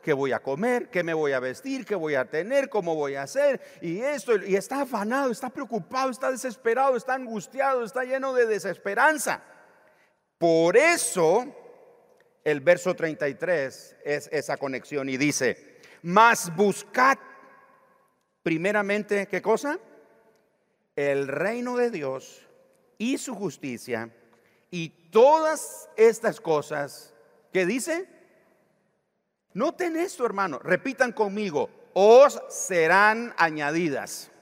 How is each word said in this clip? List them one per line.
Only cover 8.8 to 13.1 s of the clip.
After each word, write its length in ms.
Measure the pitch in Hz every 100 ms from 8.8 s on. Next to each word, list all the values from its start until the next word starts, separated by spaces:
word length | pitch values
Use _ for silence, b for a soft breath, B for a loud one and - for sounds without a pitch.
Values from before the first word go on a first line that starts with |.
| 196 202 285 302 214 147 - - _ _ b b b b _ _
Por 400 | 170 165 165 180
eso, 680 | 311 339 - 185 160 196 254 - - - - _ _ _ _ _
el 160 | 147 147
verso 340 | 135 170 185
treinta 340 | 175 165